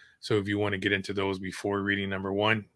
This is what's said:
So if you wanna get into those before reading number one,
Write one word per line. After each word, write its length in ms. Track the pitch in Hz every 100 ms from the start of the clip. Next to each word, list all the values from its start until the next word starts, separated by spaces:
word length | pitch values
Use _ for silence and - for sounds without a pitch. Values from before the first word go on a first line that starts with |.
| - _
So 180 | - 107
if 100 | 98
you 100 | 101
wanna 200 | 104 98
get 140 | 101
into 200 | 98 95
those 260 | 98 98 95
before 440 | 95 - 104 101
reading 260 | 98 101 98
number 240 | 95 98
one, 320 | 98 107 110 98